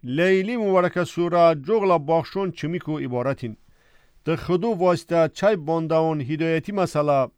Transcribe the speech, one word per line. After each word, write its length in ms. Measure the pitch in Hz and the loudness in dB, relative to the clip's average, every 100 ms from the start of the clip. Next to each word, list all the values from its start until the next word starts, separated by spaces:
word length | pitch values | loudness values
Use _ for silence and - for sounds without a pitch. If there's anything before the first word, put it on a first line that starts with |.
لیلی 540 | 123 135 180 190 190 240 | -4 0 2 2 2 -2
مبارک 480 | 208 185 180 180 | 2 2 2 0
سوره 500 | 170 - 175 170 170 | -4 -2 0 4 4
جغل 440 | 160 135 220 196 170 | 4 0 0 4 2
باخشون 520 | 143 165 - 190 190 | 2 0 0 -4 -6
چمیکو 480 | 156 151 175 - 156 | -6 -6 -6 -6 -6
عبارتین. 580 | 135 123 123 139 120 107 _ _ _ _ _ _ | -4 -4 -4 -4 -8 -12 _ _ _ _ _ _
ده 120 | - 165 | -6 -4
خدو 320 | - 180 226 | -2 -2 0
واسطه 600 | 208 180 175 - 170 160 | 0 2 0 0 0 0
چای 280 | - 196 196 | 2 0 0
باندهون 640 | 147 165 160 160 160 156 | -2 -4 0 0 0 -2
هدایتی 520 | 127 156 165 160 156 | -4 -4 0 -2 -2
مسئله 560 | 202 175 151 147 139 127 | -2 -2 0 2 2 0